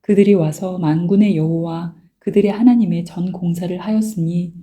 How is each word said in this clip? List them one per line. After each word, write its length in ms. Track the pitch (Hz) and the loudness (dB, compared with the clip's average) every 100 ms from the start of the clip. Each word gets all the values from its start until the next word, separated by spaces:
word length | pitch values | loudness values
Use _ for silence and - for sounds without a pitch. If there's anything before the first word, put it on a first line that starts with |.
그들이 320 | - 202 202 | 2 4 6
와서 460 | 202 156 151 185 185 | 4 2 -4 -8 -4
만군의 580 | 165 160 175 196 208 170 | 0 0 2 2 2 2
여호와 580 | 160 165 165 165 170 - _ _ | 0 -2 -4 -6 -8 -12 _ _
그들의 320 | - 196 202 | -2 0 0
하나님의 540 | 208 247 240 196 170 | 4 4 4 2 -2
전 260 | 170 - 180 | -4 -6 -6
공사를 460 | 180 175 170 180 180 | -4 -4 -2 -4 -6
하였으니 760 | 208 220 220 - 165 175 175 - | -4 -2 -2 -2 -2 -2 -6 -10